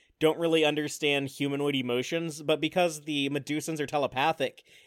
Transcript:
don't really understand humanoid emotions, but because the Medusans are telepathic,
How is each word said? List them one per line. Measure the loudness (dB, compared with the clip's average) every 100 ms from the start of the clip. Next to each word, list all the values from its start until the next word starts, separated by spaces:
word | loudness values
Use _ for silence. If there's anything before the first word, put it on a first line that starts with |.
| _ _
don't | 2 2
really | 2 4
understand | 4 2 -4 -2 0 2 -2
humanoid | -2 -2 0 0 0
emotions, | 0 -2 0 -4 -4 -6
but | -2 0
because | 0 2 0 -2
the | -4 -2 0
Medusans | -2 -2 -4 -4 -4
are | -2
telepathic, | 0 0 2 2 2 -2 -4 _ -20